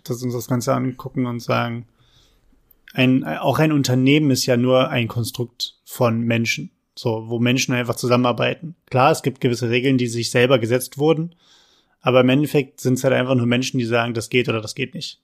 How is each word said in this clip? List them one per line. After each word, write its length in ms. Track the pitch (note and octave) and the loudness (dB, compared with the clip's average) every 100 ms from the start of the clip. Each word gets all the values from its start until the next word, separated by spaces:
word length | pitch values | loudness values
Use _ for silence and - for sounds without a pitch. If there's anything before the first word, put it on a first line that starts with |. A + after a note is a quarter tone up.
dass 180 | - A#2+ | -10 -8
uns 100 | B2+ | -6
das 140 | A#2+ - | -6 -4
Ganze 260 | B2 A#2+ | -4 -2
angucken 520 | B2+ C3 B2 C3 C3+ B2 | -2 -2 -6 -8 -6 -4
und 140 | A#2+ | -6
sagen, 480 | A#2+ A#2+ A#2+ A#2 A#2 _ _ _ _ _ _ _ _ _ - | -4 -2 -2 -6 -12 _ _ _ _ _ _ _ _ _ -12
ein, 300 | - B2+ C3 D3+ | 0 2 2 0
auch 340 | D#3 E3 A#2+ | -4 -2 0
ein 120 | D#3 | 2
Unternehmen 600 | D3+ B2+ B2+ C3 D3 D3+ | 2 0 2 4 4 4
ist 140 | B2+ - | 0 0
ja 120 | A#2+ | 0
nur 320 | B2+ B2+ D3+ | 4 2 2
ein 180 | C#3 A2+ | -2 -4
Konstrukt 680 | A#2+ A2+ - A#2+ _ - - - | -4 -6 -6 -10 _ -12 -12 -20
von 360 | - A#2+ A2+ | -2 0 0
Menschen, 500 | A#2 A#2 A#2 - D3+ _ _ - | 0 0 -2 -4 -8 _ _ -8
so, 300 | A#2+ A2 A2+ | -6 -6 -6
wo 120 | A#2 | -2
Menschen 340 | B2 B2+ B2+ | 0 0 0
einfach 220 | B2 A#2+ A2+ | -2 -4 -4
zusammenarbeiten. 800 | B2 B2 B2 A#2 B2 C3+ D#3+ - _ | 2 2 2 0 -2 -4 -10 -16 _
Klar, 220 | B2+ C#3 | 2 4
es 100 | D#3 | 4
gibt 180 | - - | -2 -2
gewisse 280 | C3 A#2 A#2+ | -2 0 0
Regeln, 280 | A#2+ C3 C3 | 0 2 2
die 100 | A#2+ | 0
sich 240 | A#2 A#2 | -4 -2
selber 260 | B2+ B2 C3 | 2 4 4
gesetzt 380 | A2 B2+ - C#3 | 2 0 -2 -2
wurden, 380 | D3+ D#3 E3+ - _ _ _ _ _ _ | 0 2 -2 -10 _ _ _ _ _ _
aber 200 | B2 B2 | 2 4
im 80 | B2 | 6
Endeffekt 500 | C3+ D3 D3+ C3 - | 4 2 0 -2 -4
sind's 240 | B2+ B2+ | -2 0
halt 100 | C3+ | 2
einfach 220 | B2 B2+ B2+ | 0 2 0
nur 100 | A#2+ | 2
Menschen, 320 | A#2+ C3 C3 | 0 -2 -4
die 80 | A2+ | 0
sagen, 280 | A#2+ A#2+ | 0 0
das 160 | A2+ G#2+ | -4 -2
geht 200 | B2+ A#2 | 0 0
oder 120 | A2+ | -4
das 140 | G#2+ - | -6 -8
geht 180 | B2+ | -10
nicht. 280 | E3+ - - | -8 -14 -14